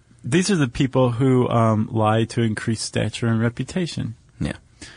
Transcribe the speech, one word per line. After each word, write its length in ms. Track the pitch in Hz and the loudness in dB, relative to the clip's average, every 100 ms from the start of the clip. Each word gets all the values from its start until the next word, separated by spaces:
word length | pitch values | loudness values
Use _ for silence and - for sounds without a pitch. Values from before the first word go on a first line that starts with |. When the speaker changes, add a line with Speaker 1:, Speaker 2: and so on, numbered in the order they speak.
| _ _ | _ _
Speaker 1:
These 280 | - 151 185 | -2 0 2
are 40 | 190 | 0
the 120 | 135 | 0
people 440 | - 131 131 127 | 0 0 2 2
who, 360 | 113 131 127 123 | 2 2 4 4
um, 400 | 117 113 110 110 | 4 4 2 0
lie 340 | 113 107 110 113 | 0 2 2 0
to 160 | - | 0
increase 400 | 117 107 - 110 | -2 -2 -4 -4
stature 460 | - 113 110 - 120 | -4 -4 -4 -2 -2
and 120 | 113 | 0
reputation. 760 | 117 117 135 - 170 - - 113 _ - | -2 -4 -6 -4 -6 -6 -8 -10 _ -8
Speaker 2:
Yeah. 140 | 76 - _ _ - | -6 -6 _ _ -20